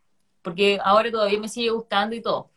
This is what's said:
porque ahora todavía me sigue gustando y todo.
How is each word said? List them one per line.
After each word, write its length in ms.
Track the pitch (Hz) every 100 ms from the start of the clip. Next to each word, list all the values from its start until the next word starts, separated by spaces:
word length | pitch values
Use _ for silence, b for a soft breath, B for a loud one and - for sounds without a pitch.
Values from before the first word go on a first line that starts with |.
| _ _ _ _
porque 380 | - 170 202 196
ahora 300 | 190 208 226
todavía 260 | 220 208 208
me 100 | 214
sigue 220 | 240 233
gustando 460 | 226 226 202 214 233
y 40 |
todo. 300 | 220 143 -